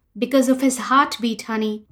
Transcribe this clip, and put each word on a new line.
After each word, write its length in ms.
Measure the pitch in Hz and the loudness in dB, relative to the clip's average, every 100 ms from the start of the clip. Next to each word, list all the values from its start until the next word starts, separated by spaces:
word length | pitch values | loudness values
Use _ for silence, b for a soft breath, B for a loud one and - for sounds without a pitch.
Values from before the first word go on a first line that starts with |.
| _ 208 | _ -8
"Because 300 | 240 277 254 | 0 2 2
of 140 | 262 | 2
his 160 | 269 247 - | 0 0 0
heartbeat, 520 | 262 294 - 233 214 | 2 2 -2 -4 -4
honey. 420 | - 220 220 214 - | -6 -4 -4 -4 -6